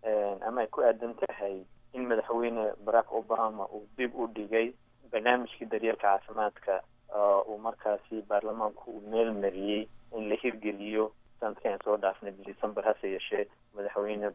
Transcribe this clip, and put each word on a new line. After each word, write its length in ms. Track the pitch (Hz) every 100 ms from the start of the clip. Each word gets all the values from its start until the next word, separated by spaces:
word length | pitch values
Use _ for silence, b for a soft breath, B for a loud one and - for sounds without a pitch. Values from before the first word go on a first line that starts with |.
| 113
een, 380 | 107 101 98 107
ama 140 | 123
ay 60 | 110
ku 140 | -
aadan 340 | 127 113 117 117
tahay 500 | - - 101 95 95 - -
in 120 | 131 123
madaxweyne 640 | 113 - 117 120 117 107 - 104
Barack 260 | 113 110
Obama 540 | 113 110 110 110 107 98
uu 140 | 107 104 -
dib 160 | 123 127
u 120 | 120 113
dhigay 380 | 104 113 117 - _ _ -
barnaamijkii 540 | 113 113 123 123 - 117
daryeelka 340 | 110 113 107
caafimaadka, 800 | 104 98 - 110 107 - - 95 - _ _ 104
oo 260 | 101 98 110
uu 80 | 107
markaasi 640 | 110 110 110 104 - 110 104
baarlamaanku 640 | 104 107 110 107 - -
uu 100 | 110 104
meel 240 | 110 113
mariyey 540 | 107 98 95 98 104 110 - - 113
in 120 | 110
la 60 | 107
hirgeliyo 680 | 127 107 107 101 104 107 107 - - -
sanadkii 300 | 110 101 117
aan 80 | 98
soo 140 | - 104
dhaafnay 360 | 98 98 101 95 98
December. 380 | 101 107 107
Hase 240 | 101 107 98
yeeshee, 380 | 95 - 101 101 _ _ 104
madaxweyne 540 | 101 107 104 104 104